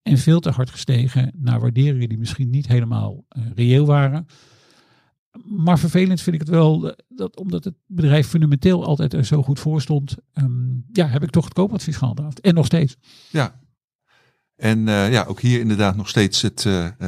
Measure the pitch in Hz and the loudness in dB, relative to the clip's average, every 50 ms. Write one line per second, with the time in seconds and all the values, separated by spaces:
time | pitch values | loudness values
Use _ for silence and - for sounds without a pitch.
0 | _ - 143 123 - 160 165 170 - - - - 127 123 - - - - 131 120 | _ 0 0 2 4 2 2 2 2 -2 -2 -4 -4 -6 -8 -8 -4 -2 0 0
1 | 127 127 - 131 127 131 - 160 135 123 120 113 117 123 113 131 139 147 139 123 | 0 0 0 -2 -2 -2 -4 -4 -2 -2 -2 0 0 0 0 2 0 0 0 -2
2 | 120 110 113 110 117 - - - 135 120 127 143 143 - 127 123 117 113 117 110 | -2 -4 -4 -6 -6 -6 -4 -4 -4 -2 -2 -2 0 0 0 0 0 0 -2 -4
3 | 104 104 98 - - _ _ 123 113 117 117 113 120 120 127 139 151 147 143 143 | -4 -4 -8 -12 -18 _ _ -10 -10 -8 -4 0 2 4 4 4 4 4 4 4
4 | 139 135 139 160 165 - _ _ _ _ _ _ _ _ _ _ _ _ _ _ | 2 0 0 -4 -6 -10 _ _ _ _ _ _ _ _ _ _ _ _ _ _
5 | _ _ _ _ _ _ _ 226 - 214 208 180 160 180 175 139 156 160 - 180 | _ _ _ _ _ _ _ -20 -14 -10 -4 -2 2 2 2 2 2 2 2 2
6 | 190 185 185 165 - 185 165 156 156 156 170 165 160 156 156 170 160 156 - - | 2 2 0 0 -2 -2 -4 -4 -2 0 2 4 4 4 4 2 -2 -6 -8 -12
7 | _ _ 262 254 190 180 - 185 190 185 175 170 - 190 - - _ _ 190 170 | _ _ -12 -10 -10 -10 -10 -10 -8 -6 -6 -6 -6 -8 -12 -12 _ _ -2 0
8 | 160 143 143 156 147 - - 165 156 147 143 127 - 185 185 175 156 160 147 143 | 2 4 4 4 4 2 2 2 2 4 2 4 4 2 2 2 2 0 -2 0
9 | 156 123 - 160 127 - 151 147 135 - 143 - - 151 156 156 131 - 151 143 | 0 -2 0 -2 0 2 2 0 2 0 -2 -2 -2 -2 -2 -2 -2 0 -2 -2
10 | 139 135 - - - _ _ 151 139 131 123 123 123 127 127 127 - - - 175 | -2 -4 -8 -12 -12 _ _ -2 -2 -2 -2 -2 -4 -4 -4 -6 -8 -4 -2 0
11 | 170 143 120 147 - - - 165 147 - - 180 190 202 233 180 - 160 147 - | 0 0 0 -2 -2 0 0 0 0 0 -2 -2 -2 -2 -2 -4 -6 -6 -4 -2
12 | 135 117 - - 147 151 135 - - 202 170 170 - - - 165 170 127 - - | -4 -4 -4 -4 -8 -8 -10 0 2 2 4 4 2 2 2 0 0 -2 -4 -8
13 | _ _ - - - _ - 156 123 98 - - _ _ _ _ _ _ _ _ | _ _ -20 -20 -20 _ -4 -2 -2 -2 -6 -12 _ _ _ _ _ _ _ _
14 | _ _ _ _ _ _ _ _ _ _ _ _ - 110 110 113 110 110 104 101 | _ _ _ _ _ _ _ _ _ _ _ _ -2 0 0 2 2 2 2 2
15 | 98 107 127 110 95 98 98 - - 123 123 120 117 110 107 98 104 98 92 107 | 2 2 2 0 0 -2 -6 -2 0 0 2 2 2 0 0 2 2 0 0 -2
16 | 98 - - 117 101 95 - - - 101 - - - 107 95 90 85 85 104 - | -6 -2 0 2 2 2 0 -2 -2 -4 -4 -4 -2 -2 -2 -2 -2 -4 -8 -8
17 | 92 | -8